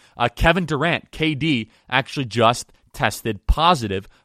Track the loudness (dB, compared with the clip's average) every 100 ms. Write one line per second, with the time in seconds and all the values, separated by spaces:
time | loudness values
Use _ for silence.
0 | _ -4 -4 2 2 2 0 -2 -2 -4
1 | -6 -6 -4 -2 -2 -2 -4 _ -4 -2
2 | -2 -6 -4 2 2 2 -6 _ _ -4
3 | -4 -2 -6 -6 -2 2 2 2 -2 -6
4 | -8 _